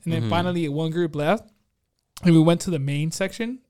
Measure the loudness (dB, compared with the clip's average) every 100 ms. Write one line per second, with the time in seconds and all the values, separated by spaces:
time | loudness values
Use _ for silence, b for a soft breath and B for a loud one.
0 | -4 -2 0 0 0 -2 -2 -2 -2 -2
1 | -2 -2 -2 -2 -4 _ _ _ _ _
2 | _ -2 4 6 6 4 0 -4 -2 -2
3 | -4 -4 -6 -6 -8 -8 _